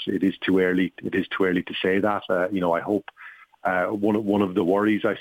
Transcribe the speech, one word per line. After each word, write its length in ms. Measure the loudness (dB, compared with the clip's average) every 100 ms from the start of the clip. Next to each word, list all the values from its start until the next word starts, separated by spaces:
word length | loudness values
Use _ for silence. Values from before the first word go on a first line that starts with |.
| -6
it 160 | 0
is 120 | 0 -2
too 220 | 0 2
early. 320 | 2 2 -2 -4
It 120 | -4
is 120 | -4 -4
too 160 | -2
early 180 | 0 0
to 100 | -2 -4
say 160 | 0 2
that. 240 | 0 -2 -2
Uh, 200 | -2 0
you 120 | 0
know, 120 | 0
I 80 | 0
hope, 300 | 0 -4 -4 -20 -20 -20 -20 _
uh, 220 | -2 0 -2
one, 380 | 0 0 0
one 180 | 2 2
of 120 | 2
the 80 | 2
worries, 420 | 2 2 2 2
I 120 | 0 -4